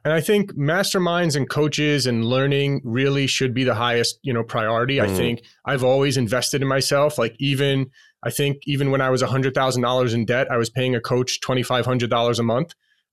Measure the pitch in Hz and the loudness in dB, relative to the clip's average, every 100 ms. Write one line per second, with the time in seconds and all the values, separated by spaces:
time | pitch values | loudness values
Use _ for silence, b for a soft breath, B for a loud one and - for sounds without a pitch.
0 | 147 160 156 208 202 - 143 175 196 190 | -2 0 2 0 0 -2 -2 0 0 0
1 | 175 170 175 139 120 147 151 147 151 147 | 0 0 0 0 -2 0 0 0 0 0
2 | 127 117 113 127 139 139 143 139 127 117 | 0 0 0 0 2 2 0 -2 -2 0
3 | 139 139 135 - 131 117 127 110 120 117 | 0 0 0 0 -2 0 0 0 0 0
4 | 113 - 135 117 113 120 110 113 123 139 | 0 -4 -4 -4 -2 -2 0 0 0 0
5 | 104 92 120 117 b b 123 135 127 135 | 0 0 0 -2 b b -4 0 2 4
6 | 143 131 113 123 - 143 135 135 127 143 | 2 2 0 0 0 0 0 0 2 2
7 | 147 147 113 - 139 135 139 139 135 b | 2 0 -2 -2 -2 0 0 0 -2 b
8 | b _ 120 - 143 143 - 139 143 135 | b _ -6 -2 -2 -2 -4 -2 0 2
9 | 131 127 120 131 131 131 131 123 123 127 | 2 0 0 0 0 0 0 0 0 2
10 | 123 117 107 123 139 123 113 131 127 120 | 0 0 0 0 0 0 -2 -2 0 -2
11 | - 123 127 - - 127 120 127 120 127 | 0 -2 -2 -4 -2 -2 0 -2 0 0
12 | 117 120 120 117 117 117 170 - _ _ | 0 0 0 0 0 0 -4 -10 _ _
13 | _ | _